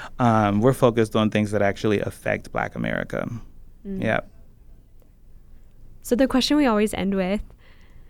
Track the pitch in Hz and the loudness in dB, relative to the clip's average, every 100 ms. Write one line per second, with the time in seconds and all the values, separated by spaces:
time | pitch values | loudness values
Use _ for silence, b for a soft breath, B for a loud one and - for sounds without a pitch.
0 | B - 120 110 104 101 127 131 123 113 | B 0 4 4 4 4 4 4 4 4
1 | 110 113 107 104 104 104 101 95 110 101 | 2 2 2 2 0 2 0 0 0 0
2 | 101 - - - - 58 55 60 57 50 | -2 -6 -4 -4 -4 -6 -4 -4 -4 -4
3 | 50 - - 117 - - - - 202 190 | -4 -6 -6 -8 -14 -20 -20 -16 -10 -6
4 | 110 - - - - - - - - - | -2 -2 -4 -16 -20 -20 -20 -20 -20 -20
5 | - - - - - - - - - - | -20 -20 -20 -20 -20 -20 -20 -20 -20 -10
6 | - 247 262 262 233 294 262 208 214 - | -2 0 2 2 2 2 4 2 0 -2
7 | 190 190 180 214 - - b b b b | -2 -2 -2 -4 -6 -16 b b b b